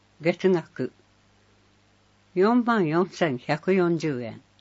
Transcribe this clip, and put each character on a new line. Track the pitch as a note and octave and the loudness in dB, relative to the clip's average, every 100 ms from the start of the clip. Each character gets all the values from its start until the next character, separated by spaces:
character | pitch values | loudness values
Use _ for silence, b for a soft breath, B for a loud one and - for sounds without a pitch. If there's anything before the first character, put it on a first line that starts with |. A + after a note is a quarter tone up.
| _ - | _ -6
月 | D#3 F3+ F#3 | -4 0 2
額。 | F3+ D#3+ - B2+ - _ _ _ _ _ _ _ _ _ _ _ _ _ | 0 -2 -8 -10 -12 _ _ _ _ _ _ _ _ _ _ _ _ _
四 | F3+ G3+ B3 | 0 2 2
万 | A#3 A3+ E3 | 2 0 2
四 | D#3+ F#3 | 0 -2
千 | - E3 B2 | -2 -2 -2
百 | - D3 - | -4 -4 0
四 | F#3+ F3 E3+ | 2 2 0
十 | D#3 B2+ | -2 -6
円。 | A#2 A2 - _ | -8 -12 -20 _